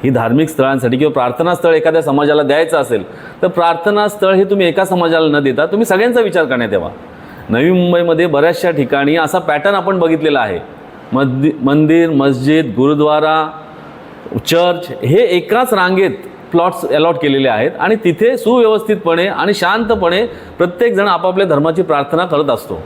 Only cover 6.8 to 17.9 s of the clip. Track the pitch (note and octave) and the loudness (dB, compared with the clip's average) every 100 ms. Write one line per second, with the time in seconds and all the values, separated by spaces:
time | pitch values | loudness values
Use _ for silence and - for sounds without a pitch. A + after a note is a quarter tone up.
6.8 | D#2+ - - - - - - A2+ D#3+ F#3 | -4 -12 -20 -20 -20 -20 -4 0 2 2
7.8 | F3+ F3 E3+ D#3+ F3 C#3+ D#3+ E3 F3+ D#3 | 2 0 2 0 0 2 2 0 -2 -2
8.8 | B2 C#3 C#3 E3 D#3 F#3 E3 D3 G3 G3+ | -2 0 0 0 0 -2 -2 0 0 0
9.8 | F3+ F#3+ E3 D#3+ D#3 C#3 G#2+ F2 - - | -2 0 0 2 0 0 0 -4 -8 -18
10.8 | - - - B2+ C#3 B2+ D3+ D3+ C3 D3 | -20 -20 -4 -2 0 0 -2 0 0 2
11.8 | D#3 E3 E3 C#3+ C#3 B2+ C3+ D#3 C#3+ G#2 | 4 4 4 2 2 2 2 2 0 0
12.8 | C#3 D3+ D3+ D3+ D#3 D#3 D#3 D#3+ - - | 2 2 2 2 2 0 -2 -8 -20 -20
13.8 | - - - - - A#2 - E3 F3 F3 | -20 -20 -20 -20 -10 -8 0 2 2 0
14.8 | F3 A#2+ A#2+ F3+ A#3 F3+ - A3 B3+ G3+ | -6 -6 0 2 4 0 0 0 0 0
15.8 | F3+ F#3+ F#3+ G2+ - - - E3+ F3 F3+ | 2 2 0 -2 -14 -20 -2 0 0 -2
16.8 | D3 D3 E3 E3+ D3 C3+ C3 A2 C3 - | -2 0 2 0 0 0 2 0 -2 -2
17.8 | F3+ | -2